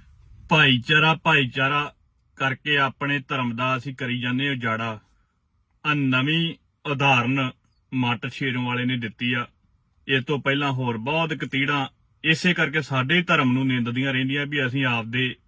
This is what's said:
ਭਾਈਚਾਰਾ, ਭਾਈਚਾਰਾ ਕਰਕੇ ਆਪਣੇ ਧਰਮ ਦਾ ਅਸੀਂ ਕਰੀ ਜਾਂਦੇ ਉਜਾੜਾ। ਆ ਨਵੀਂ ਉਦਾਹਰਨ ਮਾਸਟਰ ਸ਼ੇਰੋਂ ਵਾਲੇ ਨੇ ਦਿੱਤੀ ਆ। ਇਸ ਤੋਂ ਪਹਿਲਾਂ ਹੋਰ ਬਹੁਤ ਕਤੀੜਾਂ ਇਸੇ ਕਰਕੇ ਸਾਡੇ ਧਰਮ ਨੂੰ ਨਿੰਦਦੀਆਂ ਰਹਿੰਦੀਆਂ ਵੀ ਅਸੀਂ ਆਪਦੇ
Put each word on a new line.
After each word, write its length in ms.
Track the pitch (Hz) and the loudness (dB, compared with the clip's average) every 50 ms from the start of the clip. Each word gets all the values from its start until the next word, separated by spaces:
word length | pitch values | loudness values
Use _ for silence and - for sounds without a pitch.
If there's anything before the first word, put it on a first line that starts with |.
| - - - - - - - - - - | -20 -20 -20 -20 -20 -20 -20 -10 -2 2
ਭਾਈਚਾਰਾ, 640 | 147 156 147 139 131 120 117 - 156 151 156 160 160 | 4 4 6 6 4 2 2 2 4 4 6 4 2
ਭਾਈਚਾਰਾ 800 | - - 165 156 143 135 120 - 139 135 139 143 147 147 143 - _ _ _ _ _ _ _ _ - | 2 2 2 4 4 2 0 0 0 0 0 0 0 -2 -4 -10 _ _ _ _ _ _ _ _ -4
ਕਰਕੇ 380 | 135 135 131 - - 151 147 143 | -2 -2 -2 -4 -2 0 2 2
ਆਪਣੇ 400 | 139 131 - - 143 143 143 143 135 - | 2 0 -2 -4 -2 -2 -2 -2 -2 -4
ਧਰਮ 260 | 147 131 123 120 113 | -4 -2 -2 -2 -2
ਦਾ 200 | 120 127 131 131 | -2 -2 -2 -2
ਅਸੀਂ 180 | 127 120 143 131 | -2 -4 -8 -8
ਕਰੀ 260 | - 135 123 123 123 | -6 -4 -4 -4 -2
ਜਾਂਦੇ 280 | 120 123 123 127 139 143 | -2 -2 0 0 0 -2
ਉਜਾੜਾ। 480 | 139 127 120 113 110 110 117 113 110 104 _ _ _ _ _ _ _ _ _ _ _ _ _ _ _ _ - | -2 -2 -2 -2 -2 -2 -2 -4 -6 -8 _ _ _ _ _ _ _ _ _ _ _ _ _ _ _ _ -2
ਆ 100 | 151 147 | 0 0
ਨਵੀਂ 600 | 147 139 131 127 127 131 147 160 165 165 165 - - _ _ _ _ - | 2 2 2 2 2 2 2 2 2 0 -2 -4 -8 _ _ _ _ -6
ਉਦਾਹਰਨ 640 | 151 143 131 139 139 131 123 117 123 135 135 131 127 - _ _ _ _ _ _ - | -4 -2 2 4 4 4 4 4 2 0 0 0 -2 -4 _ _ _ _ _ _ -4
ਮਾਸਟਰ 360 | 135 131 123 120 120 - - 131 | -2 0 0 0 0 -2 -4 -8
ਸ਼ੇਰੋਂ 360 | - - 143 131 120 127 123 | -6 -4 -4 -2 -2 -2 -2
ਵਾਲੇ 180 | 120 123 123 123 | -2 -2 -2 0
ਨੇ 120 | 123 127 | 0 -2
ਦਿੱਤੀ 360 | 120 113 104 - - 123 120 | -2 -4 -6 -6 -4 -2 -2
ਆ। 140 | 123 123 120 - _ _ _ _ _ _ _ _ _ _ - - | 0 -2 -2 -6 _ _ _ _ _ _ _ _ _ _ -4 0
ਇਸ 160 | 135 131 127 | 0 0 0
ਤੋਂ 140 | - 147 131 | 0 -4 -2
ਪਹਿਲਾਂ 300 | - 139 139 143 147 139 | 0 0 0 0 0 -2
ਹੋਰ 240 | 131 127 127 123 117 107 | -2 -2 -2 -2 -2 -4
ਬਹੁਤ 360 | 110 139 156 165 165 156 156 | -4 -2 0 0 0 -2 -4
ਕਤੀੜਾਂ 520 | 135 151 131 - 135 139 143 147 143 135 - _ _ _ _ _ - - | -6 -6 -4 -2 -2 0 0 0 -2 -2 -4 _ _ _ _ _ -6 0
ਇਸੇ 280 | 156 160 - - 180 175 | 0 0 2 2 0 2
ਕਰਕੇ 280 | 170 160 143 143 156 | 2 0 0 -2 -4
ਸਾਡੇ 380 | 135 - 139 131 127 135 170 180 | -4 -2 -2 -2 0 2 0 0
ਧਰਮ 300 | 170 - 170 156 139 127 | 2 2 2 2 4 2
ਨੂੰ 140 | 123 131 135 | 2 2 2
ਨਿੰਦਦੀਆਂ 460 | 131 127 123 117 117 117 127 135 139 | 0 0 0 -2 -2 -2 -2 -2 -2
ਰਹਿੰਦੀਆਂ 340 | 131 131 131 131 139 143 143 | 0 -2 -2 -2 -2 -4 -4
ਵੀ 180 | 143 147 143 131 | -4 -2 -2 -2
ਅਸੀਂ 180 | 120 123 139 135 | -2 0 0 0
ਆਪਦੇ 480 | 127 120 117 110 113 117 127 127 123 - _ _ | 0 0 -2 -4 -4 -2 -2 -2 -2 -4 _ _